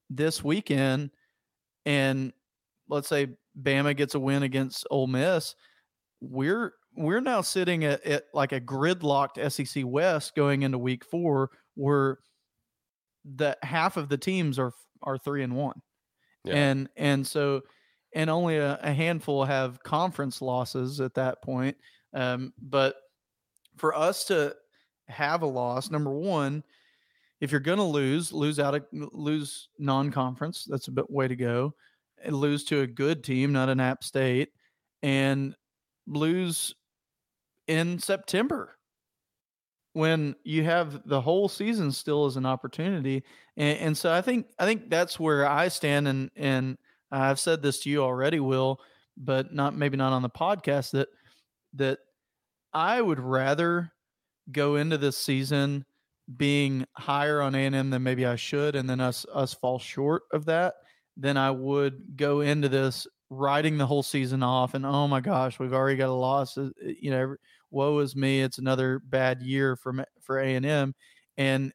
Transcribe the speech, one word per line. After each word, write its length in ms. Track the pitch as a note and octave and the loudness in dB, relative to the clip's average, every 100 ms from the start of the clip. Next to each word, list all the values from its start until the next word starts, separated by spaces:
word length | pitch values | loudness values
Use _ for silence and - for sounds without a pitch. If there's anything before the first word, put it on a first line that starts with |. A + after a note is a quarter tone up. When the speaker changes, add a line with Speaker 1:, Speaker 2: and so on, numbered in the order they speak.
| - | -10
Speaker 1:
this 340 | C3+ D#3 D#3 | -2 0 0
weekend 680 | C#3+ F#3 - C#3 C3+ C3+ C#3+ - _ _ _ _ _ _ | 0 0 2 2 2 0 -4 -10 _ _ _ _ _ _
and 480 | D3+ C#3+ C3+ C3+ C3 - _ _ _ _ - | -2 2 2 0 -4 -8 _ _ _ _ -6
let's 200 | C#3+ - | -6 0
say 200 | C#3 C#3 A#2+ _ D3 | 0 0 -6 _ -6
Bama 340 | C3+ C#3 C#3+ C#3 | 0 2 2 2
gets 180 | C#3 | 0
a 60 | C#3+ | 0
win 220 | C3+ C#3 | 0 0
against 420 | C#3 C3+ C3 - - | 0 0 -2 -6 -2
Ole 160 | C#3 C3 | 0 2
Miss, 480 | B2+ E3 E3+ - - _ _ _ _ _ _ | 2 2 2 -2 -10 _ _ _ _ _ _
we're, 520 | B2+ C3 C#3+ G#3+ A#3 - _ | -8 -2 0 0 -2 -8 _
we're 260 | - D#3 A3 | -4 0 0
now 200 | C4 A3+ | 2 0
sitting 440 | E3+ F#3+ F3+ E3+ | 0 0 2 2
at, 200 | D3+ C#3 E3 | 2 0 0
at, 180 | C#3+ - | -2 -2
like, 200 | C#3+ C3+ | -2 0
a 80 | C3+ | -2
gridlocked 760 | A#2+ C3+ D#3+ F3+ D3+ C#3 C#3 - | -4 0 2 2 2 2 0 -2
S 240 | D3 - | -4 -2
E 60 | B2+ | -4
C 180 | D3 | -4
West 500 | B2+ C3+ F#3 D#3 - | -2 2 2 0 -2
going 280 | - C#3+ C#3 | 0 2 2
into 160 | C3+ B2+ | 2 0
week 260 | B2+ - | -2 -4
four, 460 | - E3+ E3+ C#3 C3+ - _ | -4 -2 0 2 0 -4 _
where 440 | - C#3 C#3+ C3+ C3 _ _ _ _ _ _ _ _ _ _ | -2 2 4 2 -2 _ _ _ _ _ _ _ _ _ _
the 320 | C#3+ C3+ D3 - | -14 -2 -2 -2
half 340 | C#3 D#3+ F3 F3 | -2 0 0 -2
of 120 | C#3+ | -2
the 100 | C#3 | -2
teams 400 | - F#3+ D#3 C3 | 0 0 0 0
are, 140 | B2+ - _ _ | -2 -6 _ _
are 160 | C#3+ C3+ | -8 -6
three 240 | - C#3+ | -4 -4
and 140 | B2+ B2 | -2 -2
one. 240 | C#3 - - _ _ _ _ _ | -4 -6 -18 _ _ _ _ _
Speaker 2:
Yeah. 100 | - | -2
Speaker 1:
And, 340 | D3 C#3 C3+ C3+ - | 2 4 2 -2 -2
and 300 | D3 C#3 C3+ | 0 2 0
so, 360 | D#3 C#3+ C3+ - _ _ _ _ | 0 0 0 -4 _ _ _ _
and 140 | D#3+ D#3+ | -2 0
only 280 | D#3+ F3 D#3 | 2 2 2
a, 200 | C#3+ C#3+ | 0 0
a 100 | D3+ | -2
handful 520 | C#3+ E3 E3 - C#3 | 0 0 -2 -2 0
have 380 | C3+ C3+ C3 B2+ | 2 0 0 -6
conference 600 | - D#3 F#3 - C#3 - | -2 0 0 -2 -6 -6
losses 580 | C3 B2+ B2 C3 B2+ C#3 | -4 -2 -2 -4 -4 -4
at 140 | C3 | -4
that 280 | C3 C3 B2 | 0 -2 -2
point. 340 | - B2+ C3 D3 _ _ _ | -6 -2 -2 -4 _ _ _
Um, 380 | C3+ B2+ B2 B2+ - | -4 -2 -2 -6 -14
but 360 | C3 C#3 C3+ - - _ _ _ _ _ _ - | -2 2 2 0 -12 _ _ _ _ _ _ -4
for 180 | D#3 D3+ | -2 2
us 280 | E3 - - | 0 0 0
to 280 | F3+ C#3+ - _ _ _ _ - | 0 0 -4 _ _ _ _ -16
have 340 | C3+ D3 E3+ | -4 0 0
a 40 | D#3 | -2
loss, 440 | B2+ B2 B2+ - | -2 -2 -2 -2
number 220 | D3+ D3 | -2 -2
one, 500 | C#3 F#3+ E3 C#3 D3+ - _ _ _ _ _ _ _ | -2 -2 0 0 -4 -10 _ _ _ _ _ _ _
if 100 | C#3+ | -2
you're 100 | D3 | 0
gonna 260 | C#3 G3 F#3 | 2 0 2
lose, 460 | D3 C3 D3+ E3+ | 2 2 0 -2
lose 280 | D#3 D3 D3 | -2 0 2
out 140 | C#3+ | 0
of, 100 | D3 D3 | 0 -4
lose 760 | D3+ D3 - D3 D#3 C#3+ - - - | -10 -10 -6 -2 -2 -4 -12 -18 -6
non-conference. 880 | C#3 C3+ C#3+ C3+ B2+ B2+ D3 - | 0 0 0 -2 -4 -4 -8 -8
That's 240 | - C#3 - | -8 -8 -4
a 40 | |
bit 180 | B2+ - | -4 -4
way 160 | C#3 C3 | -2 -2
to 100 | B2 | -2
go. 380 | B2 A#2+ C#3+ - _ _ _ _ | -2 0 -2 -6 _ _ _ _
And 140 | - C#3+ | -6 0
lose 260 | D3 D3 C#3+ | 0 0 0
to 160 | D3 | 0
a 40 | C3 | 0
good 380 | A#2 C#3 E3 | 0 0 0
team, 280 | C#3 C3 C#3 | -2 0 2
not 160 | C#3 C3 | 2 2
an 120 | C3 | 2
App 240 | B2+ C3 | 0 -2
State, 460 | - C#3 C3 B2+ D3+ _ _ _ _ _ | -4 0 2 2 -2 _ _ _ _ _
and 540 | C#3+ C3+ C3+ C#3 C3+ - _ _ _ _ - | 0 2 2 0 -2 -8 _ _ _ _ -8
lose 640 | D3 D#3+ F#3 F3+ E3 - - _ _ _ _ _ _ _ _ - | -2 0 0 -2 -4 -6 -10 _ _ _ _ _ _ _ _ -2
in 320 | D#3+ E3+ F3 | 0 0 -2
September 800 | - G3 - F#3 B3+ D4+ - - _ _ _ _ _ _ _ _ _ _ _ | -2 -4 0 0 0 -2 -8 -16 _ _ _ _ _ _ _ _ _ _ _
when 400 | D#3 D#3+ D#3+ D3 C3+ | 0 2 2 0 -4
you 200 | - D#3 | -2 0
have 380 | D#3 E3+ D#3+ C#3+ - | 2 2 0 -6 -2
the 140 | C#3 | 0
whole 280 | B2+ F#3 G3+ | 2 2 2
season 440 | - G#3 A3+ D3+ | 0 -2 0 0
still 320 | C3 - D3 C#3+ | -2 0 2 2
as 100 | C3 | 0
an 100 | C3 | 0
opportunity. 800 | B2+ B2+ - F3 F#3 C3+ C3+ - - _ - | -2 -4 -4 -2 -2 -2 -4 -6 -16 _ -2
And, 220 | D3 D3 | 0 0
and 200 | D#3+ D3+ | 0 0
so 140 | F3 | 2
I 100 | E3+ | 2
think, 240 | F#3 B3 - - | 2 -2 -4 -2
I 60 | |
think 240 | F#3 A3 A3+ | 0 0 0
that's 320 | D#3+ F3 - | 0 0 0
where 260 | D#3+ D3 C#3+ | 2 4 4
I 220 | C#3+ F3+ | 4 2
stand. 400 | - D3+ C#3+ C#3+ | 0 0 2 2
And, 220 | C3+ C3+ - | 0 -4 -4
and 420 | C#3+ C3 C3 C3+ _ _ _ | 0 0 -2 -6 _ _ _
I've 280 | C3+ C3+ C#3 | 0 2 2
said 200 | F3 D#3+ | 0 0
this 200 | C#3+ C3 | 0 -2
to 100 | C#3+ | -2
you 120 | D3 | 0
already, 380 | C3 B2+ C#3 E3 | 0 0 0 0
Will, 400 | C3+ C3 C3 C3+ - _ _ - | 2 2 2 -2 -8 _ _ -10
but 360 | C3 C3 C3 | -2 0 0
not, 240 | D3+ C#3 D3 | -2 -2 0
maybe 200 | C#3+ C3+ | 0 2
not 160 | C3+ | 2
on 100 | B2+ | 2
the 80 | B2+ | 0
podcast, 640 | - E3+ G#3 - C#3+ C3 | -2 -2 0 0 -2 0
that, 160 | C#3 C#3 _ _ _ _ _ _ | -2 -2 _ _ _ _ _ _
that 240 | C3+ C3+ C#3 _ _ _ _ _ _ _ | -2 -2 -2 _ _ _ _ _ _ _
I 300 | D#3 F3 B3 | -2 2 2
would 180 | G#3+ C#3+ | 2 0
rather 720 | B2+ C3 C3+ D3 E3+ F3 E3+ - _ _ _ _ - | 0 0 2 2 2 0 -2 -10 _ _ _ _ -6
go 260 | C#3 C#3+ D3 | 0 2 2
into 200 | D#3 D#3 | 2 2
this 220 | C#3 - | 0 0
season 640 | - C3+ C3+ C#3+ C#3 C#3+ C3+ _ _ _ - B2 | 0 0 2 2 2 -2 -6 _ _ _ -16 -2
being 500 | C#3+ C#3+ C#3 C3 C3 | 2 4 2 0 -4
higher 480 | - - C#3+ D3 D3 | -8 -2 0 2 2
on 120 | C#3 | 0
A 120 | C3+ C3+ | 0 0
and 80 | |
M 160 | C3+ C3+ | 0 0
than 120 | B2+ | 0
maybe 220 | B2+ B2+ | 0 0
I 120 | B2+ A#2+ | 0 -2
should, 400 | - C#3+ D3 C#3 | -2 -2 0 0
and 120 | B2+ | -2
then 120 | B2+ | 0
us, 260 | B2+ A#2+ - | 0 -2 -4
us 180 | B2+ C3 | -2 -2
fall 260 | - B2+ B2+ | -2 -2 -2
short 440 | - - C#3+ E3 - | -6 -2 0 0 -2
of 140 | D#3 D3+ | -4 0
that, 280 | E3 F3+ - _ _ _ - | 2 0 -2 _ _ _ -4
than 200 | C#3 C#3 | 0 2
I 140 | C3+ | 2
would 640 | C3 C3 C#3+ C#3 C3+ - C3+ | 0 0 0 0 -2 -12 -2
go 240 | D3 C#3+ | 0 2
into 280 | D3 D3+ C#3 | 2 2 2
this 360 | C3+ C3+ - - - _ | 4 2 -2 -10 -18 _
writing 480 | C3 C#3 C#3+ D#3 D3+ | -2 2 4 2 2
the 100 | C3 | 2
whole 160 | C#3+ | 2
season 400 | - C#3+ C3 C3+ | 0 -2 0 0
off 320 | B2+ B2+ B2+ | 2 2 2
and, 120 | C3+ C3+ | 0 0
"Oh 220 | C#3+ C#3+ | 2 2
my 120 | C3+ | 2
gosh, 380 | B2+ D3+ C3 - | 2 0 0 -2
we've 140 | C3 | -2
already 240 | C3 C3+ C3+ | 2 2 2
got 120 | C3 | 0
a 40 | |
loss. 440 | B2+ B2+ C#3 C3 - | 0 0 0 -2 -4
Uh, 140 | C#3 - | -8 -8
uh, 40 | - D#3 | -10 -6
you 100 | C#3+ | -2
know, 80 | C3 | 0
every, 180 | C3 C#3 _ _ _ | -2 -6 _ _ _
woe 280 | C#3 C#3+ D3 | -2 0 2
is 160 | C#3 | 0
me. 260 | C3+ C3+ C3+ | 0 0 2
It's 180 | C3 - | 0 -2
another 400 | C3 C3 C3 C3 | 0 2 0 -2
bad 440 | C3 C3 C3 B2+ | -2 0 2 0
year 340 | B2+ C3+ C3+ B2+ | -2 0 0 0
for 140 | C3 | -4
m-, 140 | C3 C3 _ | -6 -8 _
for 180 | - C3+ | -4 0
A 160 | C3+ | 2
and 100 | B2+ | 0
M," 300 | C#3 D3+ C3+ - _ _ _ - | 2 0 0 -4 _ _ _ -2
and, 360 | C3+ C3+ C3+ | 0 2 -2